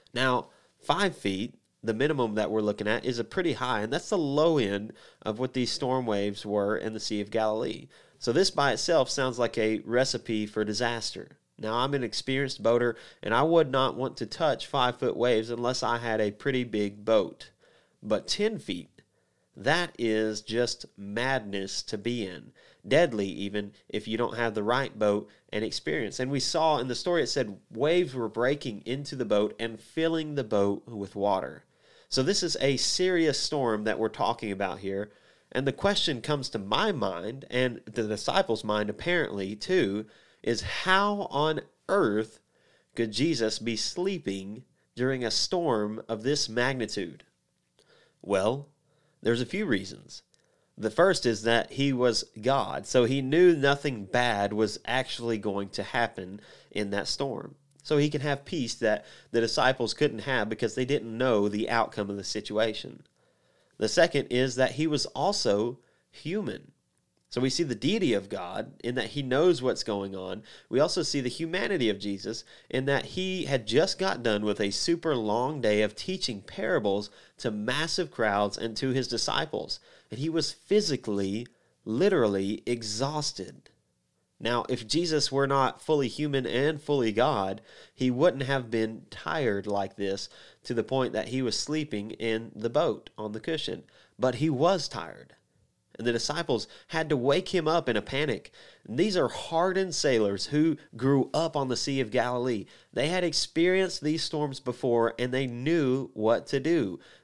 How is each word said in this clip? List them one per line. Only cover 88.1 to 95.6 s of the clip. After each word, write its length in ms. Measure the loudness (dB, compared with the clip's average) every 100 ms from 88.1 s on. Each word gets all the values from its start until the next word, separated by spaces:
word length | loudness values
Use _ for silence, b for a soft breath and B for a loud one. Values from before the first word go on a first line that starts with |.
wouldn't 320 | 4 4 2
have 260 | 0 -2 0
been 380 | 0 0 -4 -14
tired 560 | -10 -4 0 0 0 -2
like 300 | -2 -4 -4
this 340 | -4 -4 -8 B B B -4
to 100 | -2
the 80 |
point 300 | 0 0 0
that 160 | -2 -2
he 120 | -2
was 160 | -2 -2
sleeping 540 | -2 -4 -4 -6 -8
in 400 | -6 -2 -2 -6
the 160 | -6 -2
boat 400 | 0 0 -2 -10 -10
on 140 | -8
the 80 | -8
cushion. 460 | -6 -6 -6 -10 -14 b b -2
But 160 | -2 2
he 160 | 0
was 360 | 4 2 2 -2
tired. 460 | -8 -10 -14 -20 _ _ _